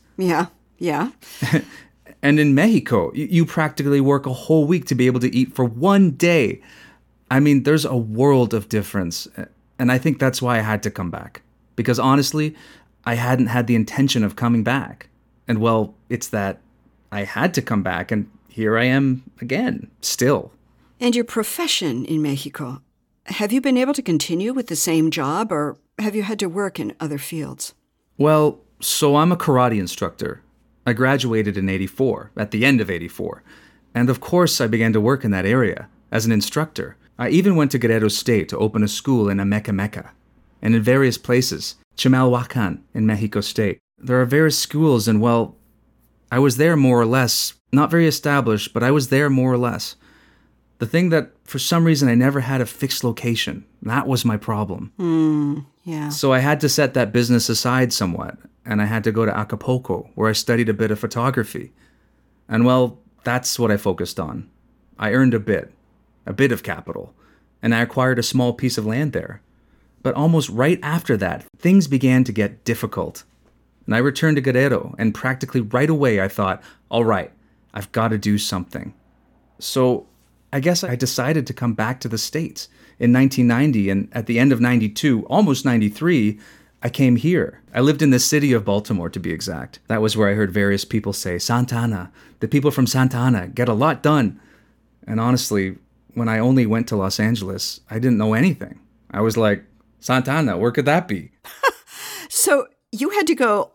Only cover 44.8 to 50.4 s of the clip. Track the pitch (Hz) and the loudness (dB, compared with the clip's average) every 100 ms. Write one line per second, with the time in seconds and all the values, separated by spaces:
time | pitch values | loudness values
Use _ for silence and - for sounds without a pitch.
44.8 | 160 120 104 107 117 117 110 - _ _ | 2 4 4 2 4 2 0 -6 _ _
45.8 | _ _ _ _ - 120 139 117 160 156 | _ _ _ _ -4 2 2 4 2 4
46.8 | 131 120 113 131 120 - - - _ 139 | 4 4 4 2 0 0 -4 -8 _ 2
47.8 | 151 170 165 - 147 143 113 107 - 123 | 4 4 2 2 0 0 2 0 -2 -2
48.8 | 123 147 123 135 147 131 127 123 120 - | 2 2 2 2 2 2 2 2 0 -4
49.8 | - - _ _ _ _ | -8 -14 _ _ _ _